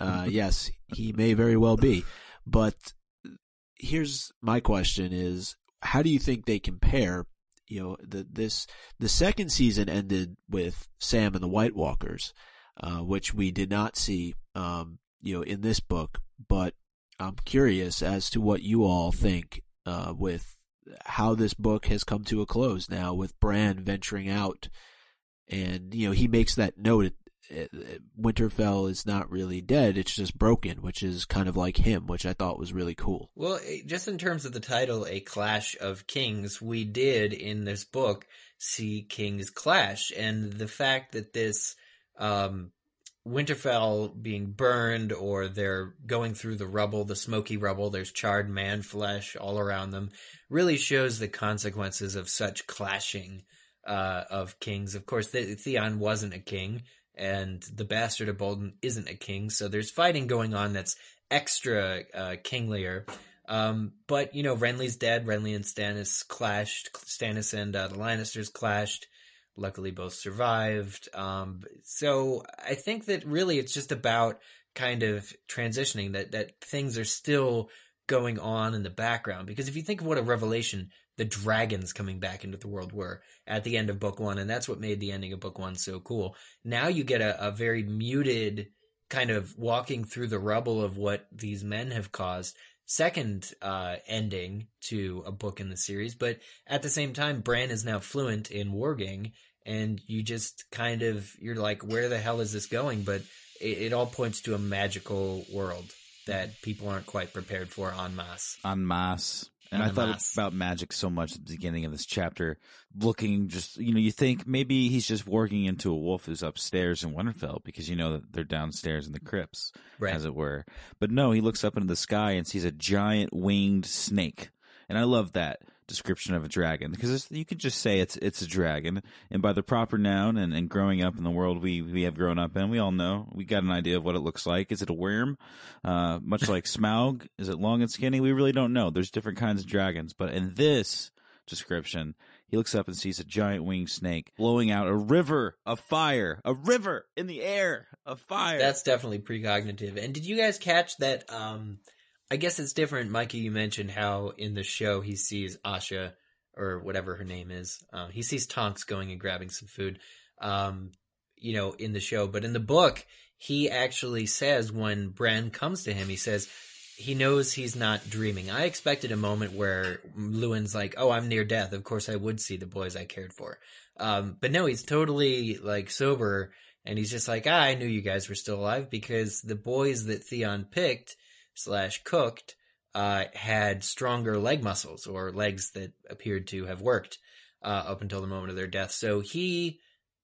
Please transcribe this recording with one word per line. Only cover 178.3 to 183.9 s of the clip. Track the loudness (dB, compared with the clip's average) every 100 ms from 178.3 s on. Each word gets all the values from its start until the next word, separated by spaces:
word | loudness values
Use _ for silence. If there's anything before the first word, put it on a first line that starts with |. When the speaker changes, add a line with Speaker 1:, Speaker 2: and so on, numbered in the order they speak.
Speaker 2:
were |
still | -6 -4 -2
alive | 0 0 -2
because | -6 -2 -2 0 -4
the | -6
boys | -6 -2 2 2 0 -2
that | -4
Theon | -4 -4 -2 -2 -4
picked | 0 2 0 -6 -20 _ -20 _
slash | -10 -2 0 0 -4
cooked, | 0 2 2 -2 -18 -20 _ _ _
uh, | -2 2 2 0
had | -4 0 2 2 0
stronger | -4